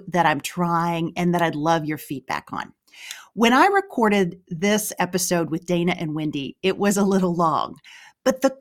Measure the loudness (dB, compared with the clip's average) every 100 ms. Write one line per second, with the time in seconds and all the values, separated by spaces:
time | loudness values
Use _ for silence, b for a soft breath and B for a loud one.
0 | 0 2 2 0 -4 -4 -2 0 0 -2
1 | -4 -2 0 2 2 0 0 0 0 -6
2 | -8 -10 -8 -10 -8 -10 -12 -16 _ B
3 | B B B 0 4 6 6 4 0 0
4 | 2 4 0 -2 -12 -4 0 0 -2 -4
5 | -2 -2 0 0 -2 -4 -2 0 0 -2
6 | -4 -4 -4 -6 -8 -6 -4 0 0 2
7 | 2 2 2 2 2 0 -2 -8 -20 B
8 | B B -2 0 0 -2